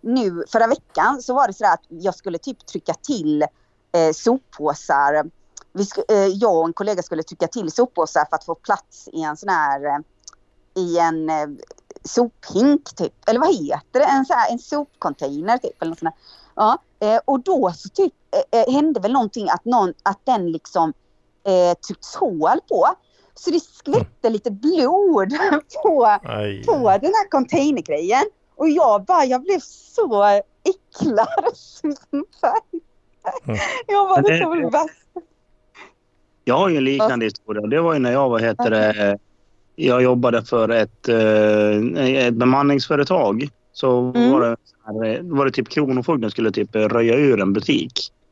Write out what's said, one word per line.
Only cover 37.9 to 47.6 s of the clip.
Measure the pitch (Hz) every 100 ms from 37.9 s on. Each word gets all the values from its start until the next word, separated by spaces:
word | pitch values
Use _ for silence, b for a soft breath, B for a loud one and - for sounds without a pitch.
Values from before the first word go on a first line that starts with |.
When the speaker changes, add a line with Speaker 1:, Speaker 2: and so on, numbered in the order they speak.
Speaker 3:
ju | 156
när | 123
jag, | 127 135
vad | 117
heter | 117 110 240
Speaker 1:
Okej. | 110 107
Speaker 3:
det, | 104 101 101 _ _ _ _ _ -
jag | 123 123
jobbade | 127 123 123 117
för | 113 120 110
ett, | 117 104 _ -
eh, | 113 110 107 107 107 104 104 117 165 131 135 123
ett |
bemanningsföretag. | 113 123 135 143 143 - 147 139 185 117 104 143 _ _
Så | - 135 123 123
Speaker 1:
Mm. | 127 175
Speaker 3:
var | 131
det | 120 117
så | _ _ 110
här, | 107 113
eh, | 110
var | 180 143
det | 135
typ | 131 120
Kronofogden | - 143 131 127 156 110
skulle | - 110
typ, | 101 104
eh, | 110
röja | 107 117 117
ur | 123 143 110
en | 95
butik. | 101